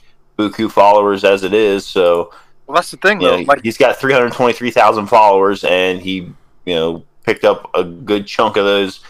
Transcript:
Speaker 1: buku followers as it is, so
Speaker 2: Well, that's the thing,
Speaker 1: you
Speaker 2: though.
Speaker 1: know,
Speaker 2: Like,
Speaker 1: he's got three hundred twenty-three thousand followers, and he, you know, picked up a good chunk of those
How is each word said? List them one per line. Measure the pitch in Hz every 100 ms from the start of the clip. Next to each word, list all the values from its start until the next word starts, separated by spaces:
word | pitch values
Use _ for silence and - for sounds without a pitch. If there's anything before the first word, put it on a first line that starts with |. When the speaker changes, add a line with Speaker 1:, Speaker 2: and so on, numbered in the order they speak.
| _ _ _ -
Speaker 1:
buku | 107 - 107
followers | - 101 104 101 98
as | 98 98
it | 95
is, | 104 107 98 -
so | 95 87 85 85 - _ - -
Speaker 2:
Well, |
that's | 156 175
the | -
thing, | 190 208
Speaker 1:
you | -
Speaker 2:
though. | 90
Speaker 1:
know, |
Speaker 2:
Like, | 85 143
Speaker 1:
he's | 113 -
got | 127 -
three | 131
hundred | 131 120
twenty-three | - 123 113 120
thousand | 117 107 110 101
followers, | 117 107 98 98 95
and | - 90 92 92
he, | 92 92 87 - _ _
you | -
know, | 85 82 85 - _
picked | - -
up | 107 98 -
a | 90
good | 87 85 98 104 98
chunk | - 113 107
of |
those | 101 101 98 - -